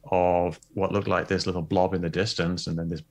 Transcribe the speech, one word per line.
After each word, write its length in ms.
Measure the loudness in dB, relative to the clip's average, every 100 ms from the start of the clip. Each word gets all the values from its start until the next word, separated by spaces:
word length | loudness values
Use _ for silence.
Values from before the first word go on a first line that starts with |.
| 0
of 480 | 2 4 4 0 -4 _ -4
what 160 | 0
looked 160 | 0 0
like 200 | -2 0
this 200 | -2 0
little 160 | -4
blob 320 | 0 2 4 2
in 60 |
the 80 | -2
distance, 580 | 0 -2 0 -2 -2 -4
and 100 | -4
then 120 | -4
this 120 | -6 -10